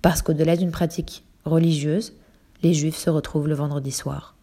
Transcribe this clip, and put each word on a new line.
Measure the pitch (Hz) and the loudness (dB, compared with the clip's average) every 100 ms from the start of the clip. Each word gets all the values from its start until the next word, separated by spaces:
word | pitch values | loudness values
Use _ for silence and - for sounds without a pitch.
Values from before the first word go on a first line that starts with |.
Parce | 180 160 | 4 2
qu'au-delà | - 151 160 170 | -2 2 2 2
d'une | 180 | 0
pratique | 165 165 - - - _ _ | 0 -2 -2 -10 -14 _ _
religieuse, | 156 165 165 151 151 170 226 - _ _ _ _ | 0 2 4 2 0 -2 -4 -16 _ _ _ _
les | 165 | 2
Juifs | 156 156 156 | 2 0 -2
se | - | 0
retrouvent | 156 - 151 147 | 0 0 -2 -2
le | |
vendredi | 147 147 143 135 | -2 -2 -4 -6
soir. | - 139 143 - _ | -6 -6 -8 -12 _